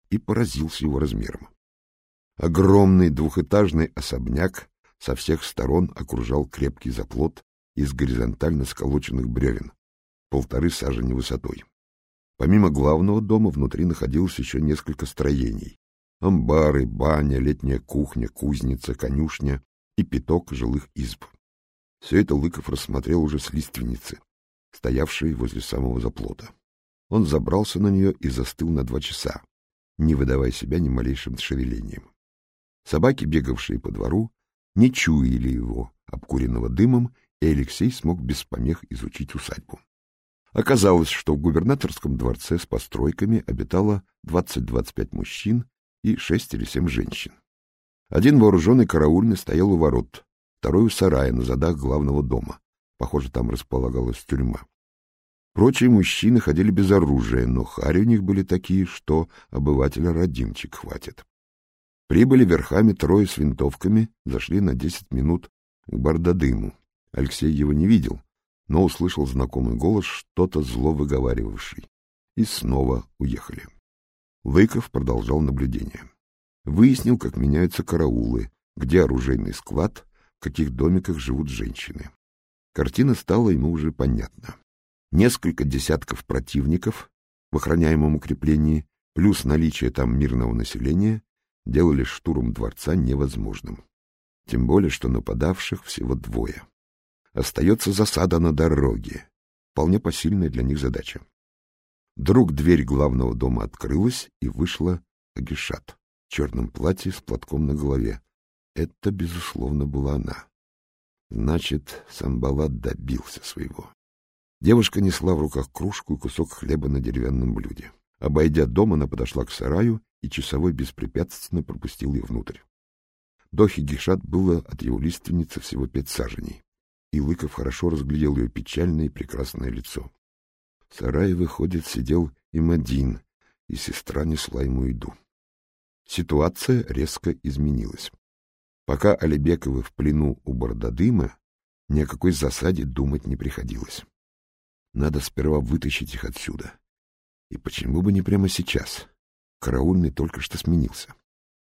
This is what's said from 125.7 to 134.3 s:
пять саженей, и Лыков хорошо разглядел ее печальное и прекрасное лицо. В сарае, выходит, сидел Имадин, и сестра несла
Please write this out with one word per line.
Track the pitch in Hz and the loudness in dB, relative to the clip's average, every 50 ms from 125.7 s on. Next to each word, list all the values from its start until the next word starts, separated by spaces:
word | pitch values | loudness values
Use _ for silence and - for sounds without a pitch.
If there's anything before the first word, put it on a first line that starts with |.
| - - 67 | -6 -6 -6
пять | 64 - 67 69 - | -4 -4 -6 -6 -6
саженей, | - - 62 60 - - - - - - _ _ _ _ _ _ _ _ _ _ - | -6 -6 -6 -6 -8 -10 -10 -12 -12 -16 _ _ _ _ _ _ _ _ _ _ -4
и | 76 | -2
Лыков | 69 71 87 - 78 71 - | 0 0 -2 -2 -4 -8 -8
хорошо | - 67 67 65 - 87 87 | -6 -6 -6 -4 -4 -2 -2
разглядел | 82 76 69 67 73 76 76 73 71 | -2 -2 -2 -2 -2 0 0 0 0
ее | 67 60 58 | 0 -2 -4
печальное | - - 60 - - - 85 90 80 78 78 | -4 -8 -10 -8 -4 -2 -2 0 0 0 -2
и | 71 | -4
прекрасное | - - - - - - 67 67 - - - 64 | -4 -8 -12 -10 -8 -8 -8 -8 -8 -8 -8 -6
лицо. | 55 52 58 - - - 58 62 _ _ _ _ _ _ _ _ _ _ _ _ _ _ _ _ | -8 -8 -10 -12 -12 -12 -12 -12 _ _ _ _ _ _ _ _ _ _ _ _ _ _ _ _
В | - | -14
сарае, | - - 64 65 73 95 98 92 | -8 -6 -4 0 0 0 0 2
выходит, | 87 90 82 - - - 90 90 85 76 | 0 -2 -2 -2 -4 -4 -2 -2 -4 -6
сидел | - - 58 62 62 76 87 85 71 - _ _ _ - | -6 -6 -6 -2 0 0 0 0 -2 -6 _ _ _ -2
Имадин, | 80 80 82 85 80 69 60 65 67 67 62 57 - - _ _ _ _ _ _ _ _ - | 0 2 2 2 2 0 0 0 0 0 0 -2 -6 -10 _ _ _ _ _ _ _ _ -12
и | - | -12
сестра | - - - - - - - - 67 76 | -10 -8 -10 -10 -10 -10 -8 -6 -4 -2
несла | 80 | -2